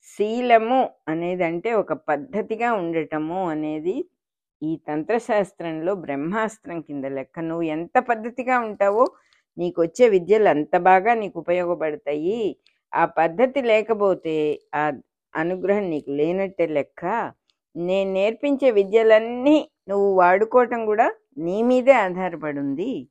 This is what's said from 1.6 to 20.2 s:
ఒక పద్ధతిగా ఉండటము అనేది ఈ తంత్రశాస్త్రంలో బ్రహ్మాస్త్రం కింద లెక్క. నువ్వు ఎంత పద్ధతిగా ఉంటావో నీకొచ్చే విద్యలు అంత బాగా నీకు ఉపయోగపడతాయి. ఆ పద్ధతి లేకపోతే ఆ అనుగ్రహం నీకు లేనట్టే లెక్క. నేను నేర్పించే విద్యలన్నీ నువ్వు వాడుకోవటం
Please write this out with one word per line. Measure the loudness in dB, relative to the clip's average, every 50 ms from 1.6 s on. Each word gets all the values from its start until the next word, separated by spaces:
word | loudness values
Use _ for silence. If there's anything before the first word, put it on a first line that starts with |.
| -4 0
ఒక | 0 0 0 -2
పద్ధతిగా | -6 -6 _ -4 -2 -2 -4 -6 -6 -6 -4 -4 -4 -2 -2 -2
ఉండటము | 0 -2 -2 -2 -2 -4 -4 -4 -6 -6 -4 -4 -4 -4 -4 -4
అనేది | -4 -4 -4 -4 -6 -4 -4 -6 -4 -4 -8 _ _ _ _ _ _ _ _ _ _ _
ఈ | -6 -6 -6 -6 _ -8
తంత్రశాస్త్రంలో | -6 -6 -4 -2 -4 -4 -2 -2 -2 -2 -2 -4 _ _ -10 -8 -8 -4 -4 -4 -4
బ్రహ్మాస్త్రం | -4 -6 -8 -6 -6 -6 -4 -4 -4 -4 -4 -6 _ _ -12 -12 -12
కింద | -10 _ -10 -10 -8
లెక్క. | -8 -8 -8 -10 _ _ -10
నువ్వు | -8 -6 -4 -4
ఎంత | -4 -4 -4 -6 -8 -2 _ -2
పద్ధతిగా | 0 0 -4 -4 -4 -12 -10 -8 -4 -2 -2 -2
ఉంటావో | -2 -4 -2 0 0 2 4 4 2 2 0 _ _ _ _ _ _ _ _
నీకొచ్చే | -6 -4 -4 0 0 -2 -2 _ 4 4 6
విద్యలు | 6 2 4 4 4 4 6 4
అంత | 4 2 0 0 0 2
బాగా | 4 6 4 4 4 2 0
నీకు | 0 -2 -6 -8 -10
ఉపయోగపడతాయి. | -2 -2 -2 0 0 -2 -2 -2 -4 -6 -6 -6 _ -6 -6 -4 -2 -2 -2 -2 -2 -4 -4 _ _ _ _ _ _ _
ఆ | -2 0 0 0
పద్ధతి | 0 0 -2 0 2 0 0 0 0 -2
లేకపోతే | 0 2 2 2 2 0 -2 0 2 0 0 0 _ -4 -2 -2 0 -2 -2 -4 _ _ -4
ఆ | -2 -2 -2 -4 -6 -14 _ _ _ _ _ _
అనుగ్రహం | -4 -4 -4 -4 -4 -2 0 0 0 0 -4
నీకు | -6 -6 -6 -6
లేనట్టే | -2 -2 -2 -2 0 -2 -4 -6 -2 -2 -2
లెక్క. | -2 0 -4 -4 _ _ -10 -6 -4 -4 -4 -4 -6 -10 _ _ _ _ _ _ _ _
నేను | -8 -4 -2 0 0 0 0
నేర్పించే | 0 0 0 0 -2 -2 -2 -2 0 2 2 2
విద్యలన్నీ | 4 4 2 4 4 4 6 8 6 6 4 2 -6 0 4 4 4 4 2 -2 _ _ _
నువ్వు | -4 0 0 2 4 4
వాడుకోవటం | 6